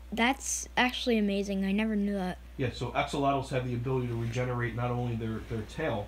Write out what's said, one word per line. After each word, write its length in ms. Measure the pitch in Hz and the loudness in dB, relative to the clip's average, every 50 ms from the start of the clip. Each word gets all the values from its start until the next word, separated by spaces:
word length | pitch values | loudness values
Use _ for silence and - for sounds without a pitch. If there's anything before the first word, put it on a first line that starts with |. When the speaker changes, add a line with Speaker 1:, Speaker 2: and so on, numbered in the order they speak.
| - - | -12 -4
Speaker 1:
That's 560 | - 226 226 247 269 - - - - - - - - | 0 2 4 4 4 2 -2 -4 -4 -4 -4 -2 2
actually 440 | - 247 247 254 - - 254 233 220 | 2 2 2 2 0 2 2 4 4
amazing. 440 | 208 202 196 202 196 202 202 190 190 | 4 2 2 0 0 0 0 0 2
I 80 | 190 | 2
never 240 | 196 208 220 220 220 | 2 2 2 2 2
knew 180 | 208 202 202 202 | 2 2 2 0
that. 240 | 196 185 180 170 - - - - - | 0 0 -2 -4 -6 -10 -10 -4 -2
Speaker 2:
Yeah, 140 | 131 113 - | -2 -2 -2
so 180 | - 127 120 - | -2 -4 -2 0
axolotls 540 | 135 147 143 - 147 139 139 139 135 127 - | 0 0 0 0 2 2 4 2 2 0 0
have 160 | 139 127 123 127 | -2 -2 0 0
the 80 | 120 | -2
ability 320 | 120 120 135 131 127 123 120 | -2 0 0 0 0 0 0
to 80 | 120 | -2
regenerate 600 | 117 117 117 117 123 127 127 123 120 120 117 113 | -2 -2 -2 0 0 0 0 0 0 -2 -2 0
not 140 | 117 120 123 | 0 0 0
only 260 | 123 123 123 123 117 | 0 0 0 0 -2
their, 240 | 110 113 110 110 110 - - | -2 -2 -2 -4 -4 -4 -4
their 120 | 117 110 | -4 -4
tail 460 | 104 - - - 160 151 117 104 101 | -4 -6 -4 -2 -2 0 0 -2 -4